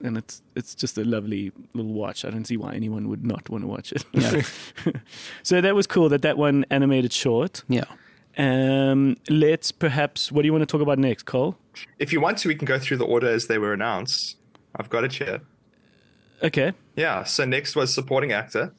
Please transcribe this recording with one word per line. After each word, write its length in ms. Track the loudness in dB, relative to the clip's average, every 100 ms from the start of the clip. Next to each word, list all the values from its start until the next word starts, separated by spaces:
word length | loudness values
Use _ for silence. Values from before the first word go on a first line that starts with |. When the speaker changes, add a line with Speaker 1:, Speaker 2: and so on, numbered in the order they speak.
Speaker 1:
and 140 | -8 -8
it's, 240 | -10 -16 _ -12
it's 180 | -10
just 220 | -8 -6 -4
a 80 |
lovely 480 | -2 -2 -4 -6 -8 -12 -12
little 200 | -8 -6
watch. 320 | -6 -6 -8
I 60 | -10
don't 140 | -8
see 120 | -6 -6
why 160 | -6
anyone 340 | -6 -6 -6 -6
would 160 | -6
not 220 | -6 -6 -8
wanna 180 | -10 -8
watch 260 | -10 -8
it. 100 | -10 -4
Speaker 2:
Yeah. 300 | 0 2 0 -2 -8 -18 -8 -6
Speaker 1:
<laughs> 520 | -6 -10 -18 -18 -8
So 180 | 0 4
that 120 | 4
was 140 | 4 2
cool 220 | 4 6
that 120 | 6
that 140 | 4 2
one 280 | 4 4 4
animated 440 | 4 4 4 2
short. 500 | 0 2 2 0 -4 -2
Speaker 2:
Yeah. 160 | -2 -2 -10 -20 _ _ 0
Speaker 1:
Um, 800 | 2 4 2 4 4 4 2 0 0
let's 420 | 4 4 2 -2
perhaps, 580 | -2 0 0 0 -2 -2
what 100 | 2
do 60 | 4
you 40 |
wanna 140 | 2
talk 160 | 2 0
about 180 | 2 2
next, 240 | 2 0
Cole? 340 | -2 -2 -2 -4 _ -20 -16 -8
Speaker 3:
If 120 | -2
you 80 | 0
want 180 | 0 0
to, 80 | -2
we 60 |
can 100 | -2
go 140 | -2 -2
through 180 | 0 -2
the 80 |
order 220 | 2 2 2
as 180 | 0 0
they 100 | 0
were 140 | 0
announced. 640 | -2 -2 -4 -4 -4 -6 -12 _ _ _
I've 140 | -12 -4
got 140 | -2
it 80 | -2
here. 280 | -4 -6 -8 -10 _ _ _ _ _ _ _ _ -6
Speaker 1:
Okay. 300 | -2 0 0 -2 _ -2
Speaker 3:
Yeah, 260 | -2 -2
so 220 | -2 -2
next 300 | 0 -2 -2
was 180 | 0 0
supporting 380 | 0 0 0 0
actor, 400 | -2 -2 -4 -4